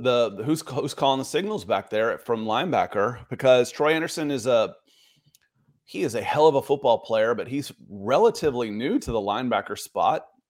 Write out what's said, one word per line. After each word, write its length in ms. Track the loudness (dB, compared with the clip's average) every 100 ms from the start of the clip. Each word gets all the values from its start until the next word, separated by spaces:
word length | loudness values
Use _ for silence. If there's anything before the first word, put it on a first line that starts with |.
the, 320 | 2 2 2 -2
the, 60 |
who's, 180 | -2 -2
who's 320 | -4 -6 -6
calling 240 | 0 0 0
the 80 | -2
signals 400 | -4 -4 -6 -2
back 240 | -2 -2
there 300 | -2 0 -2
from 260 | -4 -4 -2
linebacker? 840 | -2 0 0 0 0 -2 -4 -12
Because 440 | 0 4 6 4
Troy 220 | 0 0
Anderson 360 | 0 -2 -4 -4
is 160 | -2 2
a, 300 | 2 2 -4 _ _ _ _ _ _ _ _ _ _
he 200 | _ -6
is 100 | -4
a 80 | -4
hell 260 | -2 4 6
of 60 |
a 80 | 6
football 380 | 2 0 2 2
player, 340 | 2 0 2
but 140 | 0 -4
he's 240 | -6 -8 -12 -18
relatively 800 | -10 0 4 4 2 -2 -2 -4
new 300 | -4 -2 -2
to 120 | -2
the 80 | -2
linebacker 600 | -2 -2 0 -2 -2 -10
spot. 480 | -8 0 0 0 -6 _